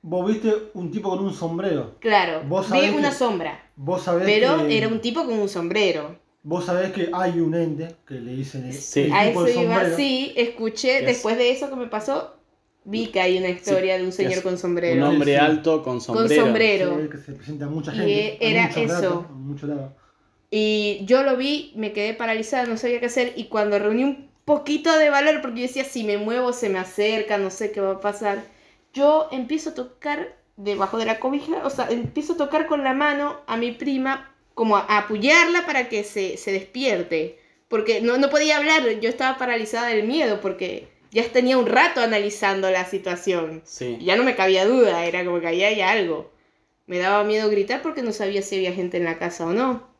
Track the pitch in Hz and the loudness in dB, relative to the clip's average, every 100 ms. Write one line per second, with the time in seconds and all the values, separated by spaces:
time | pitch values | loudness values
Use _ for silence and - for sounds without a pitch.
0 | 170 180 185 214 226 214 - 185 175 196 | -4 -2 0 0 0 -2 -4 -10 -6 -4
1 | 196 185 196 147 165 170 196 151 117 - | -4 -2 -4 -4 -6 -4 -2 -2 -4 -6
2 | 226 208 175 160 139 185 202 277 302 302 | 2 2 2 -2 -2 -2 2 2 4 2
3 | 285 269 247 190 160 - _ - 139 180 | 0 2 0 0 -4 -8 _ -10 -4 -4
4 | 180 175 190 214 254 320 294 220 220 220 | 0 2 4 4 4 4 2 2 0 -2
5 | 240 240 269 220 202 185 170 202 196 156 | -2 -2 -2 0 -2 -2 -2 2 2 0
6 | 151 170 _ _ 147 175 - 180 190 190 | -6 -14 _ _ -6 -4 -2 -2 -2 -4
7 | 170 175 185 170 165 165 165 147 165 165 | -4 -2 -2 0 0 0 -2 -4 -8 -14
8 | _ 131 120 127 135 135 127 139 - 147 | _ -12 -10 -8 -8 -8 -10 -10 -4 0
9 | 143 180 214 185 170 - 175 190 180 165 | 2 4 2 4 2 2 2 2 2 0
10 | 277 262 277 - 240 - 226 - 254 269 | 0 0 -2 -2 -2 -2 -6 -2 0 2
11 | 254 240 220 226 240 262 269 262 240 214 | 2 0 0 2 2 2 -4 -6 -6 -6
12 | 214 269 - - _ _ _ _ 196 220 | -2 -4 -6 -16 _ _ _ _ -8 -6
13 | 226 190 185 185 185 180 - 190 185 185 | -2 0 2 2 0 -4 0 0 2 0
14 | 185 185 185 185 185 180 180 175 170 135 | -2 -2 0 0 -2 -4 -2 0 2 4
15 | 143 147 143 139 151 156 165 156 131 123 | 4 4 4 4 4 4 2 0 0 -6
16 | 120 220 226 151 226 220 220 196 180 151 | -2 0 4 6 4 4 4 4 0 -2
17 | 151 147 139 139 - 147 143 156 147 143 | -4 -8 -14 -16 -12 -8 -6 -6 -6 -2
18 | 202 208 214 - 226 220 139 - 226 175 | 2 2 0 -2 0 2 2 0 0 0
19 | 180 170 160 135 135 143 147 147 135 - | 0 -2 -6 -12 -10 -8 -6 -8 -8 -16
20 | _ _ _ _ _ 214 214 214 208 196 | _ _ _ _ _ -2 0 2 0 -4
21 | 196 254 277 254 277 294 - 214 214 214 | 2 4 4 0 0 -4 -6 -8 -6 -4
22 | 208 220 233 220 220 262 240 226 240 240 | -6 -4 -4 -4 -2 -2 -2 -2 -2 -2
23 | 240 240 247 240 226 220 208 202 208 220 | -2 0 -2 -4 -4 -2 2 2 2 2
24 | 269 277 - _ - 294 285 302 330 320 | 0 -2 -12 _ 0 0 2 0 4 4
25 | 294 277 294 302 254 233 247 262 269 254 | 6 4 4 2 -2 -6 -4 -4 -6 -4
26 | 214 202 208 247 247 247 214 190 185 - | -2 -2 -2 0 -2 -2 -2 -2 -4 -2
27 | 208 220 214 208 190 185 214 208 190 190 | 0 0 0 -2 -2 -4 -6 -2 -2 -2
28 | 208 202 208 202 - _ _ _ _ 269 | -4 -2 -4 -4 -8 _ _ _ _ 2
29 | 285 311 311 269 240 302 311 254 254 - | 4 4 2 -6 -4 -4 -4 -10 -12 -10
30 | 294 294 - - _ - 202 196 196 226 | -6 -6 -8 -14 _ -10 -4 -2 -2 0
31 | 220 220 262 285 285 339 277 - 247 240 | -2 -2 -2 -2 -2 -4 -4 -4 -2 -2
32 | 233 - 294 339 285 302 311 294 269 262 | -2 -6 -4 -2 0 0 0 0 0 0
33 | 294 285 285 285 - 226 240 233 285 269 | 0 0 -4 -6 -8 -4 -4 -4 -4 -2
34 | 262 262 - _ _ - 226 202 - 208 | -2 -4 -8 _ _ -2 2 2 4 0
35 | 202 214 247 330 330 349 339 277 247 220 | 2 0 6 6 6 2 0 -2 -2 -4
36 | 208 208 185 - - 196 196 247 269 185 | -4 -4 -4 -6 -4 -4 -6 -2 0 0
37 | 175 165 156 - _ _ _ 226 214 208 | -2 -2 -4 -8 _ _ _ -2 2 2
38 | 233 254 277 294 302 302 302 311 247 214 | 2 2 4 4 4 2 4 2 2 0
39 | 226 247 262 262 247 233 214 233 240 220 | -2 0 -2 -2 -2 -2 -2 -4 0 0
40 | 214 302 254 202 196 185 185 98 - _ | 0 0 0 0 -4 -4 -6 -8 -14 _
41 | _ 214 233 254 247 262 233 220 339 277 | _ -2 2 2 4 4 4 4 4 2
42 | 233 214 202 208 202 190 190 185 185 190 | 2 2 0 0 0 0 2 0 0 -4
43 | 185 175 196 175 160 160 - - 123 117 | -4 -4 -2 -2 -2 -8 -16 -10 -8 -4
44 | 170 202 254 233 190 185 196 254 220 170 | 0 2 2 2 4 4 4 6 4 4
45 | 170 180 180 175 170 170 202 214 185 220 | -2 -2 -2 -2 0 2 2 2 2 2
46 | 175 156 - _ _ _ _ _ - 180 | 0 -4 -8 _ _ _ _ _ -8 -2
47 | 185 208 208 214 214 202 202 262 320 302 | 2 2 2 2 2 2 0 -2 -4 -4
48 | 240 208 196 202 196 190 185 185 180 180 | -4 -4 -2 -2 -4 -2 -2 -2 -4 -2
49 | 170 165 170 175 165 202 262 247 - | -2 -2 -6 -4 -2 0 0 -2 -10